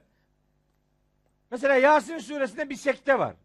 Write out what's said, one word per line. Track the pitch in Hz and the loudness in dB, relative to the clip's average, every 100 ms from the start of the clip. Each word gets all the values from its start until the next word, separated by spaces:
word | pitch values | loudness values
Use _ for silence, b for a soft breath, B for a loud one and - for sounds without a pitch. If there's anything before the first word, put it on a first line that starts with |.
| _ _ _ _ _ _ _ _ _ _ _ _ _ _ _ | _ _ _ _ _ _ _ _ _ _ _ _ _ _ _
Mesela | 240 277 269 | -6 0 4
Yasin | 269 302 262 320 | 6 4 2 -12
suresinde | 214 294 262 202 294 | -10 -6 -6 -6 -10
bir | 269 | -6
sekte | 285 262 - 262 | -4 -4 0 0
var. | 139 87 | 0 -6